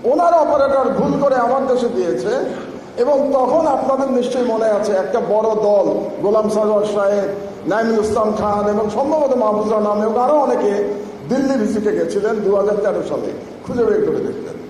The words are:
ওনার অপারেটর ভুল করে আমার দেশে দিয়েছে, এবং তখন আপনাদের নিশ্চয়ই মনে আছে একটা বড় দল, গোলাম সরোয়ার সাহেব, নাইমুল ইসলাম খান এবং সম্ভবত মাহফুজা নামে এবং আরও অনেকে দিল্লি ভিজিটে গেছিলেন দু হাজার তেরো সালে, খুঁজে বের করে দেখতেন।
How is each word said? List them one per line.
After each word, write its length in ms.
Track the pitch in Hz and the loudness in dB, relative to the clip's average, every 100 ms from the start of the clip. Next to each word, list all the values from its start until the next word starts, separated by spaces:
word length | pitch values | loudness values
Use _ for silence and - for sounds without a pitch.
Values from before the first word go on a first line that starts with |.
ওনার 300 | 220 302 339 | 2 2 4
অপারেটর 560 | 339 294 294 277 269 262 | 4 4 2 2 2 0
ভুল 320 | 269 285 285 | 0 0 2
করে 140 | 277 254 | 2 2
আমার 320 | 240 262 262 | 2 0 0
দেশে 220 | 233 233 | 0 0
দিয়েছে, 500 | 185 175 - 196 262 - - - - - - | 0 -2 -2 -2 -2 -4 -6 -10 -14 -12 -2
এবং 320 | 247 277 269 | 0 2 2
তখন 340 | 262 254 302 311 | 2 2 2 2
আপনাদের 440 | 269 254 262 269 | 0 0 0 0
নিশ্চয়ই 340 | 240 - 262 233 | 0 0 0 0
মনে 200 | 220 220 | 0 0
আছে 260 | 202 202 | 0 0
একটা 280 | 190 185 233 | -2 0 -2
বড় 360 | 202 214 220 214 | 0 0 2 0
দল, 540 | 208 208 165 - - - | 2 4 2 0 -4 -4
গোলাম 280 | 185 214 208 | 0 2 2
সরোয়ার 360 | 214 214 214 208 208 | 0 2 2 0 0
সাহেব, 280 | 196 202 196 202 - - 151 | 0 0 -2 -6 -10 -8 -4
নাইমুল 380 | 208 226 220 214 | 0 0 0 0
ইসলাম 280 | 226 214 214 | 0 0 0
খান 340 | 208 208 202 | -2 0 0
এবং 200 | 208 214 | 0 -2
সম্ভবত 480 | 220 277 311 277 247 | -2 0 0 2 2
মাহফুজা 420 | 214 208 214 220 | 2 0 0 0
নামে 260 | 208 208 214 | 0 0 0
এবং 180 | 226 | 0
আরও 120 | 254 302 | 2 2
অনেকে 560 | 254 226 208 202 - - - - 143 | 2 2 0 0 -2 -4 -10 -12 -4
দিল্লি 240 | 262 - | 0 0
ভিজিটে 380 | 262 208 214 208 | 0 0 0 0
গেছিলেন 440 | 175 165 202 214 226 | 0 0 0 0 0
দু 200 | 185 202 | 0 2
হাজার 200 | 202 196 | 2 0
তেরো 280 | 208 175 160 | 0 -2 -4
সালে, 220 | 135 - - - - - | -6 -6 -8 -14 -16 -8
খুঁজে 180 | 247 | 0
বের 220 | 220 196 - | 2 2 2
করে 100 | - | 0
দেখতেন। 420 | - - - - | -4 -6 -10 -12